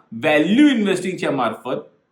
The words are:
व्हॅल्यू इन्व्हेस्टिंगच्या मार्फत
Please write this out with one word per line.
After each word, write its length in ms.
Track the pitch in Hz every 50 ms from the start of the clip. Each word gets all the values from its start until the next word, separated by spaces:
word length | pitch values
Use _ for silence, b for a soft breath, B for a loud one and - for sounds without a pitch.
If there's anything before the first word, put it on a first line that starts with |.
| _ _
व्हॅल्यू 560 | 117 113 - 147 151 151 160 180 214 269 302
इन्व्हेस्टिंगच्या 640 | 294 262 226 202 190 185 180 180 185 175 - 175 151
मार्फत 440 | 139 135 120 110 110 - - 127 139 151 - - _ _ _ _